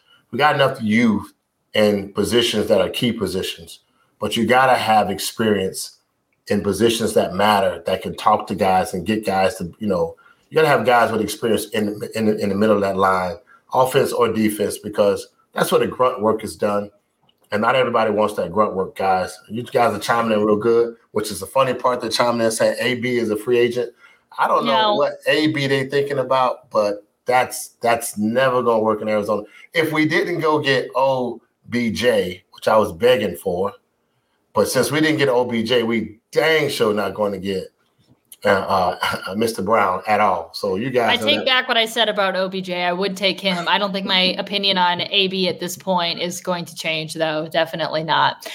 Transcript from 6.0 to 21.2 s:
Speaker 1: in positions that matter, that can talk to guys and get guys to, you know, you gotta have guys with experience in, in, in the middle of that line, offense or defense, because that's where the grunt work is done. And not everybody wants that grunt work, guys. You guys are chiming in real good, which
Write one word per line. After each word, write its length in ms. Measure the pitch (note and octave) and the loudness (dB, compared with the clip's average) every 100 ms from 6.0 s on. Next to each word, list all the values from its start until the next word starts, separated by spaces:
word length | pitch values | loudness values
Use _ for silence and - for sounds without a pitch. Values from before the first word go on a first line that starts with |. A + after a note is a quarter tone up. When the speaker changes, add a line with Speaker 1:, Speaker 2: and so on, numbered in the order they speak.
| _ _ _ _ - | _ _ _ _ -4
Speaker 1:
in 140 | G#2 | -2
positions 500 | G2+ F#2 A#2 A#2 G#2+ | 0 2 2 2 0
that 200 | - F#2 | 2 0
matter, 480 | F2+ G#2 G#2 F#2+ E2+ - | 2 2 4 2 -2 -4
that 160 | F#2+ | -4
can 120 | F#2+ - | -4 -2
talk 300 | - G#2+ - | 0 0 -2
to 80 | |
guys 400 | F#2 F#2+ F#2 F#2 | 0 2 2 0
and 100 | F#2 | -4
get 220 | E2+ G#2+ G#2+ | -2 -2 0
guys 300 | F#2+ F#2+ - | 0 0 -2
to, 160 | E2+ - | -8 -6
you 60 | G#2+ | -2
know, 260 | F2+ E2 - _ _ _ | 0 -2 -6 _ _ _
you 60 | |
gotta 140 | D#3 D#3 | 2 4
have 180 | C3 A2+ | 4 4
guys 240 | A#2+ A2 | 4 4
with 100 | A2+ | 0
experience 460 | G2+ - A#2 G#2 - | -2 -2 0 0 -2
in, 300 | G#2+ G#2 G#2 G#2+ | -4 -4 -4 -8
in, 140 | A2+ G#2+ G2+ | 0 0 0
in 100 | G#2 | -2
the 40 | |
middle 220 | G2 A2 G2+ | 2 4 4
of 60 | |
that 140 | G2 F#2+ | 2 2
line, 380 | F#2+ F#2 F2+ F2 - _ _ | 2 2 -2 -6 -14 _ _
offense 380 | B2 B2+ C#3 A#2+ | 0 2 2 0
or 200 | - A#2 | 2 0
defense, 460 | A2 G#2+ G#2 G2+ - | 2 0 0 -4 -4
because 480 | G#2 G#2 G2+ F#2+ - _ _ | -6 0 2 0 -6 _ _
that's 180 | - - | -4 0
where 80 | B2 | 2
the 80 | A2+ | 0
grunt 320 | - B2+ G2 | 0 0 2
work 220 | G#2+ A2 | -2 -2
is 100 | G#2 | -6
done. 340 | F2 G#2+ G2+ G#2 - _ _ _ _ _ | -4 -2 -2 -4 -12 _ _ _ _ _
And 120 | G#2 | -2
not 120 | A#2 | 0
everybody 380 | C3 A#2+ A2+ A2 | 2 2 0 0
wants 220 | G#2 G#2 | 2 0
that 180 | G2+ F2+ | -2 -2
grunt 220 | F#2 G#2 | 0 0
work, 200 | F#2 F#2 - | -2 -6 -2
guys. 400 | G2 F#2 F2+ - - | 0 0 -2 -10 -12
You 160 | G#2+ | -10
guys 280 | A#2+ B2+ A#2 | -2 0 0
are 60 | G#2 | 0
chiming 400 | - A#2 A2+ G#2+ | -2 -2 0 2
in 60 | |
real 120 | G#2+ G#2 | 2 2
good, 380 | A#2 A#2 A#2 - _ | 2 2 2 -4 _
which 200 | G#2 | -6